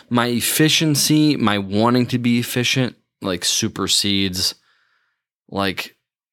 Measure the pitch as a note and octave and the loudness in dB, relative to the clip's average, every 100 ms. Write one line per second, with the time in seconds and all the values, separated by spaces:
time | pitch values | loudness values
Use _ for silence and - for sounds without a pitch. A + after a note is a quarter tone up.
0 | - A#2+ A#2+ A#2+ - - D#3 - D#3+ C#3+ | -4 -2 0 -2 -2 2 2 2 2 0
1 | - D3+ D3+ C#3+ A2 G2+ G2 G2+ A#2 B2 | 2 4 4 2 0 0 -2 2 2 2
2 | A#2+ B2 A#2+ A#2+ A#2 B2 A#2+ C3 B2 - | 0 0 0 0 0 -2 -2 0 -2 -6
3 | _ _ G2 F2 - - G#2+ - F#2+ - | _ _ -6 -4 -2 -2 -4 -4 -2 0
4 | G2+ G2 G2 F2+ G2 - _ _ _ _ | 0 0 0 -2 -4 -6 _ _ _ _
5 | _ _ _ _ _ G2 G2 E2+ - _ | _ _ _ _ _ -4 -4 -4 -10 _
6 | _ _ _ | _ _ _